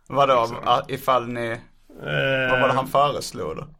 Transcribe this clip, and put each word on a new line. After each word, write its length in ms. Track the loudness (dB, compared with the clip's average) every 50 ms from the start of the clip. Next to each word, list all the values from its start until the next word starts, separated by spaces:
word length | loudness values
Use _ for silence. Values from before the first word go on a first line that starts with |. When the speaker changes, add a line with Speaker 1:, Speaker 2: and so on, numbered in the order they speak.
| _ -4
Speaker 1:
Vadå, 320 | 2 2 4 4 4 4
Speaker 2:
Liksom. 280 | 2 0 -4 -4 0 2
Speaker 1:
ah, 140 | 2 2 0 -4
ifall 400 | -8 -4 0 0 0 0 0 -2
ni, 220 | -6 -6 -6 -6 -6 -10 -12 -20 _ _ _ _ -18 -12
Speaker 2:
Eh, 480 | -8 -4 -2 0 0 0 0 0 0 0
Speaker 1:
vad 100 | 2 2
var 80 | 2 2
det 60 | 2
han 120 | 0 -2 0
föreslog 680 | 2 2 2 2 0 -4 -8 -8 -8 -8 -8 -6 -6
då? 120 | -8 -12 -14 -18